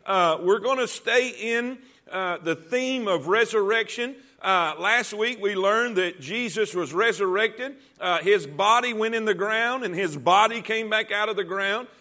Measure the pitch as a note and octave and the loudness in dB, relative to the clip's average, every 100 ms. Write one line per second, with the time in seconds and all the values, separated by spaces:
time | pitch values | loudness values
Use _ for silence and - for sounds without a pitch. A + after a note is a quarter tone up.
0 | - F#3+ E3+ D#3 F3+ G#3+ A3+ C4 A#3 - | 0 4 4 4 2 2 2 0 -2 -4
1 | A3 B3 B3+ G3 A3 A#3 B3 C4 - _ | 0 2 0 -4 -4 -2 -2 -8 -16 _
2 | - F#3 F#3 E3+ E3 D#3 D#3+ B3 B3+ C4 | -10 -6 -4 -4 -4 -4 -2 -2 0 -2
3 | G#3 E3 C#3+ G#3+ A3 A3 G3 A3+ A3 - | 0 0 2 2 2 2 2 0 0 -4
4 | A#3+ C4+ - _ F#3+ F#3 D#3+ D3+ F#3+ A#3+ | -6 -8 -20 _ 0 2 2 -2 0 0
5 | - G#3 A#3 A#3 G3+ F#3+ G3 A3 A#3+ F#3+ | 0 -2 -2 -2 -2 0 2 2 2 0
6 | F3 - C3+ A3+ A#3+ E3 G#3 F3+ D#3 E3 | -2 -4 -8 -6 -4 -2 -2 -2 -4 0
7 | A3+ F3 F#3+ F#3+ A3 A3 C4+ C#4 - - | 0 0 0 0 0 -2 -10 -10 -20 -6
8 | F3+ E3+ E3+ G3+ D3 D3 G3+ A#3 B3 G#3+ | -2 0 4 2 2 0 4 4 2 -2
9 | A3 A3+ G#3+ F3+ G3+ A3 A#3 B3+ G#3+ F3 | -2 -2 0 0 0 0 0 -2 -4 -4
10 | F#3 D3 F3 G3 A3 A#3 G3 A3 A3 G#3+ | -4 0 4 6 6 2 -4 -4 0 -2
11 | G#3+ G#3 G#3+ G3+ F3 G3 G3 G#3+ B3+ - | 0 -2 -2 -2 -4 -2 -2 -2 -6 -16